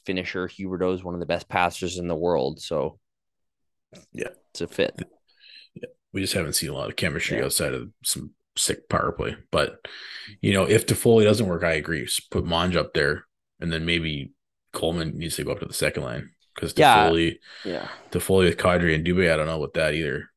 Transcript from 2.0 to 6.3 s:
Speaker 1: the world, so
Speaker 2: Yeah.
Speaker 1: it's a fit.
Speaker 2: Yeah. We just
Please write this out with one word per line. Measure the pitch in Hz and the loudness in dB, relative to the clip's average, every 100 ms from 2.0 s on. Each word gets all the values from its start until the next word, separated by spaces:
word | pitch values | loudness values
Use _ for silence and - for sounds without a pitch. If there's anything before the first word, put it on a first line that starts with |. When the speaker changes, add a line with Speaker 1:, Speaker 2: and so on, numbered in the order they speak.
| 87 | -4
Speaker 1:
the | 80 | -2
world, | 87 82 65 78 | 0 2 0 -4
so | - 80 71 - _ _ _ _ _ _ _ _ _ - - | -6 -4 -4 -6 _ _ _ _ _ _ _ _ _ -20 -20
Speaker 2:
Yeah. | - - - _ | -10 -10 -12 _
Speaker 1:
it's | - | -10
a | 82 | -6
fit. | - - - - _ _ _ - - - | -2 -2 -2 -12 _ _ _ -20 -20 -20
Speaker 2:
Yeah. | - - - _ | -18 -18 -18 _
We | 101 | -6
just | 95 | -2